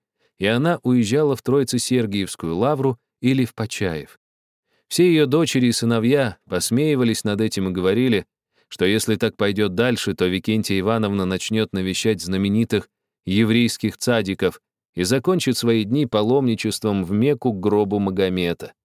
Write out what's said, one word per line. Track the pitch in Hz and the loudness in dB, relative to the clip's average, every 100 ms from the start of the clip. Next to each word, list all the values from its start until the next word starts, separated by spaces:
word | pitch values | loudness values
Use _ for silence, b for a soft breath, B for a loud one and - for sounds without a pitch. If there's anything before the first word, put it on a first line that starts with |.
| _ _ _ - | _ _ _ -4
и | 98 | 0
она | 117 160 170 | 2 2 0
уезжала | 127 123 104 135 151 131 | 0 2 2 2 2 0
в | |
Троице-Сергиевскую | - 139 131 123 - 127 110 101 92 - 82 85 | 0 0 0 -2 0 0 0 -2 -6 -6 -6 -2
лавру | 123 147 135 123 _ _ | 0 0 -2 -4 _ _
или | 123 135 | 0 0
в | 120 - | 0 -4
Почаев. | 110 - 98 80 69 - _ _ _ _ _ _ _ | -8 -4 -4 -6 -10 -18 _ _ _ _ _ _ _
Все | - 180 | 2 4
ее | 160 143 | 4 4
дочери | 151 160 135 123 | 2 2 2 2
и | |
сыновья | 113 117 117 113 143 123 87 _ | 2 0 0 2 2 0 -4 _
посмеивались | 90 - 117 156 139 117 107 | -4 0 0 2 2 0 0
над | 107 101 | -2 0
этим | 110 101 92 | -2 -2 -4
и | |
говорили, | 92 92 104 131 104 - _ _ _ _ | 0 0 2 2 0 -2 _ _ _ _
что | - 92 | -2 2
если | 107 - 107 | 2 0 0
так | 110 - | -2 0
пойдет | 101 101 104 | 0 2 0
дальше, | 92 123 117 - | 0 0 0 -4
то | 90 92 | -2 0
Викентия | 92 - 110 - 98 | 0 0 -2 0 -2
Ивановна | 95 113 107 101 92 | 0 0 0 -2 -2
начнет | 92 - 110 107 | -4 -4 -4 -2
навещать | 95 92 90 113 98 | -4 -4 -2 0 -2
знаменитых | 87 95 101 104 117 104 - _ _ _ - | -2 -2 0 0 0 -2 -4 _ _ _ -4
еврейских | 98 110 113 117 - 107 - | 0 2 2 2 -2 -6 -4
цадиков | - 117 95 92 92 - _ _ _ | 0 0 0 -2 -2 -2 _ _ _
и | - | -4
закончит | 92 135 151 185 135 120 | 0 0 0 0 0 0
свои | 120 113 | 0 0
дни | 104 135 139 | 0 0 0
паломничеством | 107 107 135 131 113 110 - 110 101 | 0 2 2 2 0 -2 -4 -2 -2
в | 87 | -2
Мекку | 104 131 139 127 | 0 0 0 -2
к | 101 | -2
гробу | 101 104 101 104 | 0 2 2 0
Магомета. | 98 92 95 92 87 85 - - | -2 0 0 0 -2 -4 -10 -18